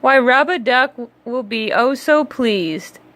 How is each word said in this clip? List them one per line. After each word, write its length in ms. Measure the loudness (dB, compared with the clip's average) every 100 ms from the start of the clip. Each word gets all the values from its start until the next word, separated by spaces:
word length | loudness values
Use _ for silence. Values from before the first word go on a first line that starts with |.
Why, 180 | 4 4
Rub-a-Duck 720 | 4 2 2 -2 0 0 0
w-, 180 | -4 -16 _
will 180 | -10 -8
be 300 | -6 -6 -2
oh 220 | 0 0
so 280 | 0 2 2
pleased. 760 | 0 -2 0 0 -2 -6 -12 -20 _